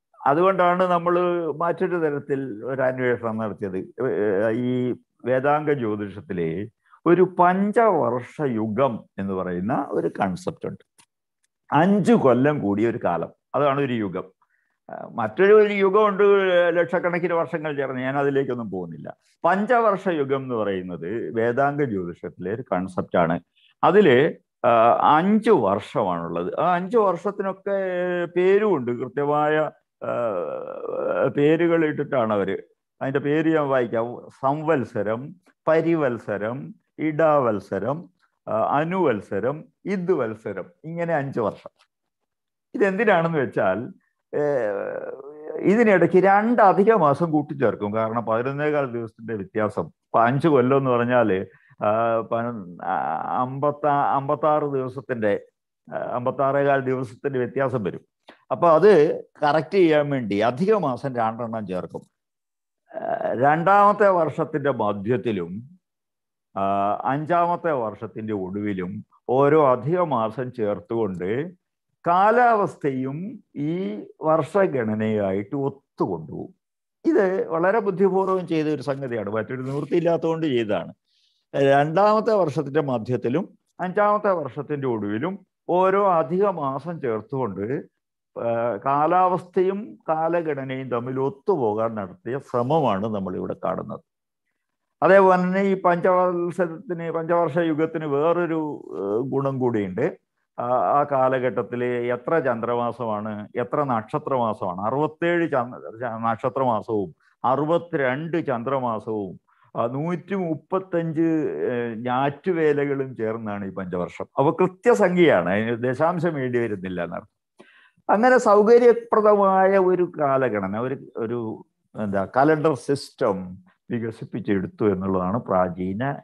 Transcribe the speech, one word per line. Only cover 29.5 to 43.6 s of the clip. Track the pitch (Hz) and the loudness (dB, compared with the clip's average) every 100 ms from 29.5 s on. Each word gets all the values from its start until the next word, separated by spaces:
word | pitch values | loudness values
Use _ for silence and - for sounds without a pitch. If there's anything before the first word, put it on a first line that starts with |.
| 156 147 - _ _ | 0 -2 -6 _ _
ആ, | 120 120 120 92 78 64 - - - - - 90 120 - | -6 -4 -2 -4 -6 -8 -10 -12 -8 -6 -2 0 0 2
പേരുകൾ | 143 160 170 165 | 2 4 2 2
ഇട്ടിട്ടാണ് | 156 147 135 135 110 | 0 -2 -2 0 0
അവര്. | 104 92 98 - _ _ - | 0 -2 -4 -8 _ _ -10
അതിന്റെ | 135 139 | -4 -2
പേര് | 143 151 160 | 0 0 2
ഞാൻ | 160 143 | 0 2
വായിക്കാം. | 135 117 113 117 120 - | 0 0 -2 -4 -8 -16
സംവത്സരം, | - 135 151 151 156 113 - 101 113 147 - _ _ - | -4 -2 -2 0 0 -2 -4 -4 -4 -8 -18 _ _ 0
പരിവത്സരം, | 160 160 165 139 117 - 101 104 127 160 214 _ - | 2 2 2 0 -2 -6 -4 -4 -6 -10 -18 _ -6
ഇടാവത്സരം, | 151 151 160 147 123 104 - 98 104 151 180 _ _ _ - | -4 2 2 4 2 0 -4 -4 -4 -6 -8 _ _ _ -6
ആ, | |
അനുവത്സരം, | 107 87 127 160 190 165 107 - 101 113 151 - _ | -2 0 0 0 0 0 0 -4 -4 -4 -6 -10 _
ഇദ്വത്സരം, | - 196 175 175 117 110 117 95 85 _ | -6 -4 0 0 -2 -6 -10 -10 -10 _
ഇങ്ങനെ | 156 165 170 | -12 -8 -2
അഞ്ച് | 160 139 - | -2 -2 -2
വർഷം. | 107 - - _ _ _ _ _ _ _ _ _ _ | -4 -4 -14 _ _ _ _ _ _ _ _ _ _
ഇതെന്തിനാണെന്ന് | 254 202 190 220 180 165 165 | -2 0 2 4 4 2 0
വെച്ചാൽ, | 120 - | -2 0